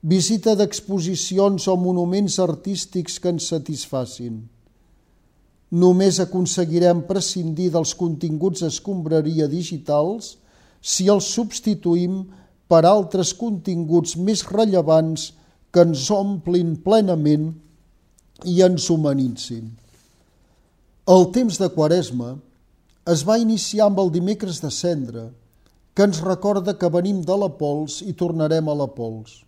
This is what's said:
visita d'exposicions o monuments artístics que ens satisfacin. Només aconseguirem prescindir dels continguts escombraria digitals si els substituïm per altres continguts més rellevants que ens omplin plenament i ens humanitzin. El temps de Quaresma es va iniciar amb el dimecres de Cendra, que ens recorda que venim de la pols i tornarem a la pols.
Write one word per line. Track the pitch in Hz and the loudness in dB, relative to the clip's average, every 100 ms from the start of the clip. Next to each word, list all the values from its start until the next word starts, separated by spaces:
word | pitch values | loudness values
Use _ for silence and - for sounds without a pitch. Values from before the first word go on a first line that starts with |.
visita | 156 185 170 220 220 208 | 2 0 2 0 2 2
d'exposicions | 202 - - 196 165 185 - 185 202 190 - | 0 -2 -6 -4 -4 -6 -2 2 2 2 0
o | 185 | 0
monuments | 180 180 175 190 202 - | 0 0 0 0 0 0
artístics | 180 170 - 190 - 185 165 - | -2 -2 -6 -8 -6 -6 -6 -6
que | 180 | -4
ens | 170 - | -4 -4
satisfacin. | 165 139 139 - 135 123 - 120 110 113 _ _ _ _ _ _ _ _ _ _ _ _ | -6 -6 -10 -6 -6 -6 -10 -12 -12 -14 _ _ _ _ _ _ _ _ _ _ _ _
Només | 170 180 180 196 185 | 2 4 6 4 2
aconseguirem | 180 185 180 - 170 170 175 175 175 | -2 -2 -2 -2 0 2 4 2 -2
prescindir | 190 - 185 165 156 180 | -4 -4 -6 -6 -2 -2
dels | 165 165 | 0 -2
continguts | - 175 151 170 151 190 170 165 | -4 -4 -4 -4 -2 -2 -2 -6
escombraria | - - 190 156 160 151 160 151 | -6 -8 -6 0 0 0 0 -2
digitals | 160 165 160 - 147 160 226 - - _ _ _ _ | -2 -6 -10 -2 0 0 -4 -12 -20 _ _ _ _
si | - - 190 | -6 0 4
els | 202 - | 4 2
substituïm | - 226 - - 208 175 170 180 190 190 - _ _ _ | -4 -4 -4 -4 -2 0 0 0 -4 -10 -16 _ _ _
per | 165 170 | 6 6
altres | 208 180 190 170 - | 4 2 -2 -2 -4
continguts | 233 196 175 175 160 170 170 165 | -6 -6 -4 -4 2 2 2 -4
més | 185 214 - | -2 -2 -2
rellevants | 202 220 185 156 160 160 156 - _ _ _ _ | 0 2 2 4 4 2 -4 -8 _ _ _ _
que | 175 170 | 6 6
ens | 147 135 | 4 0
omplin | 202 202 196 175 180 170 156 | 0 0 -4 0 0 0 -2
plenament | 185 220 202 165 151 151 156 160 _ _ _ _ _ _ _ _ | 2 4 4 2 2 2 0 -8 _ _ _ _ _ _ _ _
i | 180 175 185 | -2 4 4
ens | 175 - | 4 0
humanitzin. | 160 151 139 131 107 - 117 113 113 _ _ _ _ _ _ _ _ _ _ _ _ - | 0 2 0 -2 -4 -10 -12 -12 -18 _ _ _ _ _ _ _ _ _ _ _ _ 6
El | 185 180 202 | 6 6 2
temps | 240 160 | 0 0
de | 190 | -2
Quaresma | - 151 175 123 123 120 135 _ _ _ _ _ _ - | 0 2 2 0 -6 -8 -12 _ _ _ _ _ _ -2
es | 165 156 | 0 2
va | 226 | 2
iniciar | 226 220 - 208 208 | 2 -2 -2 2 2
amb | 190 | 2
el | 190 | 0
dimecres | 165 180 208 196 160 | 0 -2 -4 -6 -8
de | 151 | -8
Cendra, | - 175 165 120 113 113 - _ _ _ _ _ - | -4 -2 -2 -6 -10 -14 -18 _ _ _ _ _ 2
que | 202 | 2
ens | 160 | 2
recorda | 180 180 202 196 185 202 | -4 -2 0 0 -2 -2
que | 175 | 0
venim | 170 185 196 | 0 -2 -4
de | 165 196 | -2 0
la | 196 | -2
pols | - 147 147 156 - | -2 -4 -4 -6 -10
i | 202 - | -10 -4
tornarem | 175 165 151 160 156 | -4 -2 0 0 0
a | 147 | -4
la | 139 | -4
pols. | - 117 110 110 - | -6 -10 -10 -16 -20